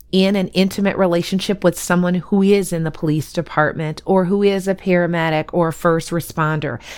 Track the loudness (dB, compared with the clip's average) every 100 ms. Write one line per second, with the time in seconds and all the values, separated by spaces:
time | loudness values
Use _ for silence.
0 | -2 2 2 0 0 0 0 0 -2 2
1 | 2 2 0 -4 -2 0 0 0 0 0
2 | 2 -2 0 2 4 4 2 -4 -4 -4
3 | -2 -2 -2 -6 -4 0 0 0 -6 -6
4 | 0 0 2 2 2 0 -2 -4 0 2
5 | 2 0 0 0 0 0 0 0 0 0
6 | -2 -6 -4 -2 -2 0 -4 -8 -12